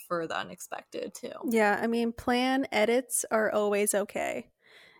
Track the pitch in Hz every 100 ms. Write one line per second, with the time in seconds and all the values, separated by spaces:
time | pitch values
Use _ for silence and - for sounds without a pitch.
0 | - 175 165 - 98 180 - - - -
1 | - - - - 294 226 208 202 226 233
2 | 233 233 - 247 254 262 269 208 214 240
3 | 254 - - 220 214 214 208 202 208 202
4 | 208 - - - - _ _ - - -